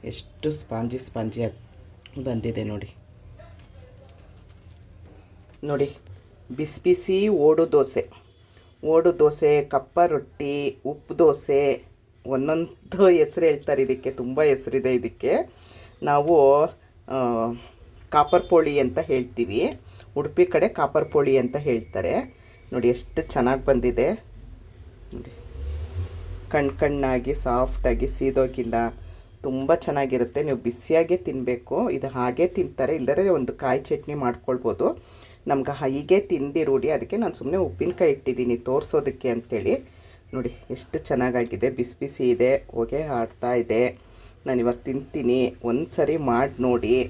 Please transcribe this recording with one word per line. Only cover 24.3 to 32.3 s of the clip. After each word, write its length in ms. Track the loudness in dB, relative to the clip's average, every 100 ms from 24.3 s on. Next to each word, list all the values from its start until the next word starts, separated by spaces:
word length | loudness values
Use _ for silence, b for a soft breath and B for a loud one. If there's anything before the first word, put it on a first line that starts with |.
| -20 -20 -20 -20 -20 -20 -20 -16
ನೋಡಿ, 200 | -16 -16 -18 -18 -12 -10 -8 -8 -10 -10 -10 -12 -14 -4
ಕಣ್ 200 | -2 -2 0
ಕಣ್ಣಾಗಿ 540 | -2 0 0 0 -2 -4
ಸಾಫ್ಟಾಗಿ 640 | 0 0 0 0 -2 0 -4 -2
ಸೀದೋಗಿಲ್ಲ, 600 | -2 0 0 -2 -4 -2 -2 -6 B B B -10 -6
ತುಂಬ 280 | -6 0 0
ಚೆನ್ನಾಗಿರುತ್ತೆ. 560 | 2 -2 0 0 0 -2 -2
ನೀವು 140 | -2 -4
ಬಿಸಿಯಾಗೇ 500 | -8 0 2 2 0 -2
ತಿನ್ನಬೇಕು, 480 | -6 -4 -4 -4 -4 -2 -4
ಇದು 120 | -6 -4
ಹಾಗೇ 300 | -4